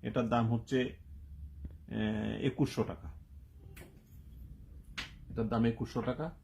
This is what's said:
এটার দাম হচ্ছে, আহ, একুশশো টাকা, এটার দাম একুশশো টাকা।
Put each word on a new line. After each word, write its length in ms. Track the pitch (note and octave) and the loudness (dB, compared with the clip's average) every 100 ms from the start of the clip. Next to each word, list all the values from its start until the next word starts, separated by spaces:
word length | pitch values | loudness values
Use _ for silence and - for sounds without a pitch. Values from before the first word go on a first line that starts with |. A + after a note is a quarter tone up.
এটার 260 | A#2+ B2+ A#2 | 0 2 4
দাম 240 | A#2+ A2+ | 6 6
হচ্ছে, 320 | A#2 - C3 | 4 4 2
আহ, 1600 | B2 - - - - - - - - - - A2 G#2+ A2 G#2+ A2 | 2 -2 -12 -14 -12 -12 -12 -10 -10 -12 -4 2 2 2 0 0
একুশশো 440 | C#3 - D3 - | 0 4 2 4
টাকা, 300 | A2 E2+ - - - - - - - - - - - - - - - - - - - - - - - | 0 0 -8 -10 -14 -16 -18 -18 -16 -16 -16 -18 -20 -18 -16 -14 -14 -14 -14 -16 -12 -8 -8 -10 -8
এটার 180 | - A2 | 0 2
দাম 160 | A2+ | 6
একুশশো 380 | A#2 A2+ A2+ - | 6 4 0 0
টাকা। 320 | - B2 D#3+ - | 0 0 -2 -6